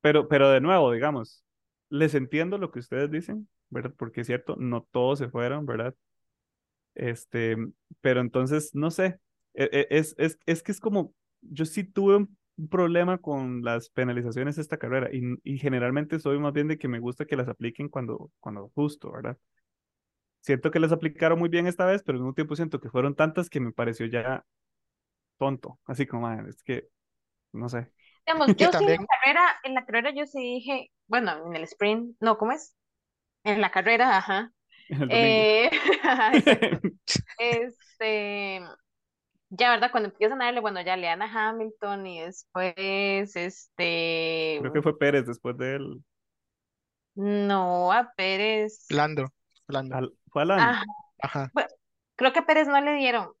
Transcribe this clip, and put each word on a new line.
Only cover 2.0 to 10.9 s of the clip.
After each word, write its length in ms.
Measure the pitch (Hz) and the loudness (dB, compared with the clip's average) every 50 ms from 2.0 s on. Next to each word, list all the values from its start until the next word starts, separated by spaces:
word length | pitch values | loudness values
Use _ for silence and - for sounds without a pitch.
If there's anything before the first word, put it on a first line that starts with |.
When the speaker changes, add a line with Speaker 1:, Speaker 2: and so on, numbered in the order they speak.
| 160 151 143 | 0 2 2
Speaker 1:
entiendo 420 | 143 131 127 - 151 160 180 202 202 | 0 -2 0 -2 -2 -2 -2 -4 -6
lo 120 | 196 156 | -6 -8
que 80 | - 120 | -8 -12
ustedes 320 | 120 _ 135 131 143 147 | -10 _ -4 -4 -4 -4
dicen, 380 | 151 156 175 - 214 214 208 _ _ _ _ _ | -4 -6 -8 -8 -12 -12 -12 _ _ _ _ _
¿verdad? 240 | 127 123 123 127 - | -10 -8 -8 -8 -10
Porque 240 | _ 127 117 - - | _ -12 -10 -8 -8
es 60 | 120 | -4
cierto, 280 | 120 123 123 - - - | -4 -4 -4 -4 -8 -8
no 260 | - 127 123 120 117 - _ | -6 -6 -4 -6 -6 -8 _
todos 280 | _ 127 123 127 139 143 | _ 0 0 0 0 -2
se 100 | 135 120 | -4 -6
fueron, 360 | 123 123 120 123 139 151 151 | -4 -4 -4 -4 -4 -6 -6
¿verdad? 280 | 139 120 110 117 127 131 _ _ _ _ _ _ _ _ _ _ _ _ _ _ _ _ _ _ _ _ | -6 -6 -6 -6 -6 -8 _ _ _ _ _ _ _ _ _ _ _ _ _ _ _ _ _ _ _ _
Este, 640 | - - 120 117 117 - _ - 120 117 113 113 110 113 123 - _ _ _ - _ | -8 -6 -6 -6 -8 -12 _ -4 -2 -2 0 -2 -2 -4 -8 -10 _ _ _ -20 _
pero 200 | - 135 127 123 | 0 2 2 2
entonces, 540 | 123 117 - 127 127 131 147 151 151 - - | 0 0 0 0 0 2 0 -2 -2 -4 -6
no 160 | 143 151 165 | -4 -4 -2
sé, 280 | 160 - 185 190 180 - _ _ _ _ _ _ _ | 0 0 -2 -2 -2 -6 _ _ _ _ _ _ _
e-, 160 | - 135 - | -2 -2 0
e-, 160 | - 139 143 - - | 2 0 0 2 2
es, 180 | 151 156 156 - | 0 0 0 -2
es, 200 | - 156 160 160 _ _ | -2 -2 -2 -2 _ _
es 180 | - 165 165 - | -4 -4 -2 -2
que 80 | - | -8
es 80 | 202 - | -8 -4
como, 340 | - 220 | -4 -2